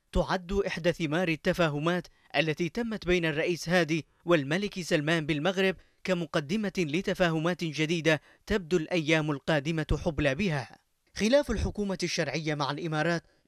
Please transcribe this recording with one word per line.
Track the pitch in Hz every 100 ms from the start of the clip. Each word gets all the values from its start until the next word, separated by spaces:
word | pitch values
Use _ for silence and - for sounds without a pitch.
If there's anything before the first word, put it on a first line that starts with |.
| _
تعد | 180 170 180 175
إحدى | 196 190 - 170
ثمار | 165 160 156 185
التفاهمات | 160 - 175 165 147 156 180 - _ _ -
التي | 160 151 175
تمت | - 233 214 165
بين | 180 165
الرئيس | 151 156 170 -
هادي | 180 160 165 - _ -
والملك | 170 135 165 208 -
سلمان | 165 165 147 170 151
بالمغرب | 156 160 185 190 185 - _
كمقدمة | - 180 170 170 139 214 202 -
لتفاهمات | 160 151 196 180 180 160 160 180
جديدة | 170 143 156 170 156 156 - _ -
تبدو | 208 160 175
الأيام | 156 180 147 160 151
القادمة | 143 - 156 139 165 151 151 185
حبلى | 151 147 135
بها. | 202 147 117 - _ _ _ -
خلاف | 208 277 285
الحكومة | 208 190 190 202 185
الشرعية | 175 - 151 139 156 147
مع | 135
الإمارات | 147 170 156 156 170 - _